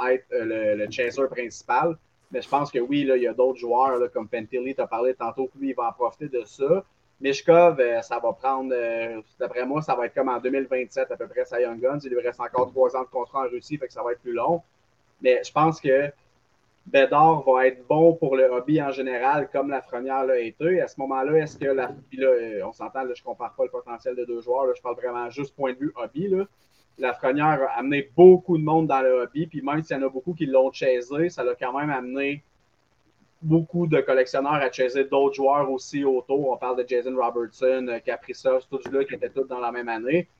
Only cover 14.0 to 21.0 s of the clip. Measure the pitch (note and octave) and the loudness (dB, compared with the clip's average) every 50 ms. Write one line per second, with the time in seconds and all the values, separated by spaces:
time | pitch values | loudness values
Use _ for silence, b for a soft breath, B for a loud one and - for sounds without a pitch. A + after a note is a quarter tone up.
14 | A2+ A#2+ F#2+ - - B2 A#2 A#2 B2 D3 F3 E3+ - _ _ _ _ _ _ _ | -6 -6 -6 -6 -6 -6 -4 -2 0 0 0 -2 -4 _ _ _ _ _ _ _
15 | _ _ _ _ - B2+ B2+ B2 B2 - - D3 D#3 D#3+ D#3+ - - C#3+ C3 C#3 | _ _ _ _ 2 2 2 2 0 -2 0 2 2 2 2 0 2 2 4 4
16 | C#3+ C#3+ - _ _ _ _ _ _ _ _ _ _ _ _ _ _ - - C#3 | 2 0 -6 _ _ _ _ _ _ _ _ _ _ _ _ _ _ 0 4 4
17 | C3+ B2+ - D3 D#3+ C#3 E3 D3 C3+ C3+ B2+ B2+ C3 C3 B2+ - - - D3 D#3 | 4 4 6 6 6 6 6 4 4 4 4 6 4 4 2 0 -2 0 4 6
18 | E3 E3+ E3 E3 D#3+ C3+ C3+ C3 C3 B2+ - B2 B2 D3 D3+ D#3 C#3+ C#3 C3 C3+ | 6 6 6 4 2 0 2 4 4 4 4 0 0 2 2 2 2 0 -4 -4
19 | C3 C3 B2+ A#2+ B2+ C3+ C#3+ D3 C3+ - - C#3 C3+ C#3+ C#3 B2+ - - B2+ A#2+ | -4 -4 -4 0 0 2 2 0 -2 -2 -4 -4 -2 -2 -4 -6 -6 -8 -8 -8
20 | B2+ C3+ C3 C3+ C3 B2+ C3 B2 A#2 A2+ - - D3 E3+ F#3 E3+ C#3 - - D3 | -6 -4 -2 -2 0 0 0 0 0 -4 -6 -4 -2 0 2 0 0 -2 -4 -8